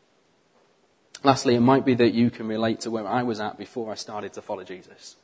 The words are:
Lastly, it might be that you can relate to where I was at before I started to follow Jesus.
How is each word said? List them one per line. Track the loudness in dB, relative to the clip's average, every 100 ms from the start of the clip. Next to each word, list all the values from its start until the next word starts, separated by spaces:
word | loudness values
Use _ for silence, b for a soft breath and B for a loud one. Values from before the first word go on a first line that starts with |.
| _ _ _ _ _ _ _ _ _ _ _ 0
Lastly, | 2 4 4 4
it |
might | 6 4 4
be | 4
that | 4
you | 4 0
can | 0 -6
relate | -2 -2 -2
to | -4
where | -6 -2
I | -2
was | -2 -4
at | -6 -8
before | -12 -10 -8
I | -10
started | -10 -10 -10
to | -12
follow | -10 -10
Jesus. | -10 -16 -18 -20 -20 -20